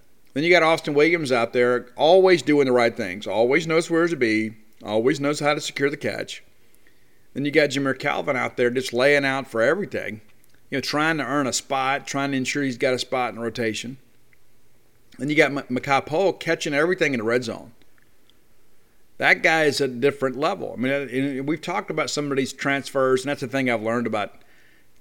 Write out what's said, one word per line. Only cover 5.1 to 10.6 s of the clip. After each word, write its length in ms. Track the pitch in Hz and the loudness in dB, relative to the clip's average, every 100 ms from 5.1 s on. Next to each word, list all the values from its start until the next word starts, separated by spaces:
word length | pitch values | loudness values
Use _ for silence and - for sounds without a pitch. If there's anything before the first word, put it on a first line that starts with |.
| 147 | 0
knows 200 | 143 147 | -2 -2
how 140 | 147 | 0
to 80 | 151 | -2
secure 300 | - - 139 | -4 -2 -2
the 60 | 151 | -2
catch. 460 | 110 110 - - - - - - - - - - - 120 | -6 -6 -8 -12 -18 -20 -20 -20 -20 -20 -20 -20 -14 -6
Then 100 | 143 | 0
you 60 | |
got 180 | 151 143 | 2 2
Jameer 300 | 135 135 131 | 2 -2 -2
Calvin 360 | 143 139 160 131 | -2 -2 -2 -2
out 220 | 120 - | -2 0
there 140 | 123 | 0
just 220 | 123 - | 0 -2
laying 300 | 117 135 147 | 2 4 4
out 220 | 139 135 135 | 2 -4 -4
for 160 | 117 | 0
everything, 600 | 120 180 160 104 101 107 - - - - | 2 0 -2 -6 -8 -12 -16 -20 -20 -20